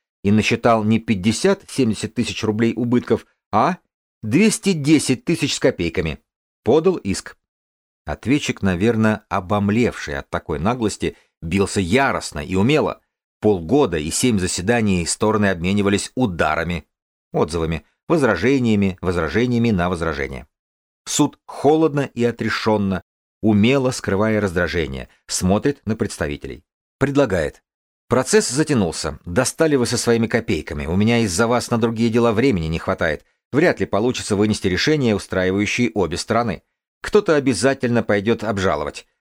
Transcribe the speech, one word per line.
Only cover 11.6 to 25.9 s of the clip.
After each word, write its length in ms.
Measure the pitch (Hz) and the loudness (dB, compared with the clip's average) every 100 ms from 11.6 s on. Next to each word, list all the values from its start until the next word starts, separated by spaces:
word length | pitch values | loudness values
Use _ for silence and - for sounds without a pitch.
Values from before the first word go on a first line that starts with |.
| 98 - | 0 -2
яростно 600 | 90 113 135 87 - 78 | 0 2 2 -2 -6 -10
и 140 | 76 | -4
умело. 460 | 92 107 151 101 - _ _ _ _ | 0 2 2 0 -4 _ _ _ _
Полгода 560 | 107 98 80 135 127 82 | 0 0 0 2 2 0
и 140 | 76 | -4
семь 280 | - 123 107 | 0 0 2
заседаний 680 | 87 - 90 120 107 92 82 | 0 -2 0 0 2 0 -2
стороны 400 | - 107 107 101 | -2 0 2 2
обменивались 640 | 90 87 101 101 98 - | 0 -2 0 2 0 -2
ударами, 720 | - 123 85 82 78 85 87 - _ _ _ _ | -2 -2 0 0 0 -2 -6 -8 _ _ _ _
отзывами, 540 | 156 143 85 80 80 - _ _ | -4 -2 -2 -2 -4 -8 _ _
возражениями, 880 | 160 131 92 107 139 120 104 98 90 | 2 2 2 2 2 2 2 2 0
возражениями 680 | 87 87 78 87 123 120 117 | -4 -2 -2 0 0 0 0
на 180 | 101 87 | 0 0
возражения. 580 | 90 82 71 67 65 62 _ _ _ _ _ - | -2 -4 -4 -8 -10 -16 _ _ _ _ _ -10
Суд 320 | - 147 - _ | -2 -2 -2 _
холодно 640 | - 135 156 160 143 135 | -2 2 4 2 0 -4
и 100 | - | -2
отрешённо, 760 | 117 113 113 - - 107 98 92 - _ _ _ | -2 -2 -4 -2 0 0 0 -4 -6 _ _ _
умело 500 | 107 104 110 139 127 | 2 4 4 4 0
скрывая 480 | 127 - 95 110 107 | -2 -2 0 0 0
раздражение, 680 | 104 85 87 87 73 67 60 _ - | 0 -2 -2 -2 -4 -6 -14 _ -10
смотрит 540 | - 90 101 143 143 | -2 2 2 0 -2
на 100 | - | -4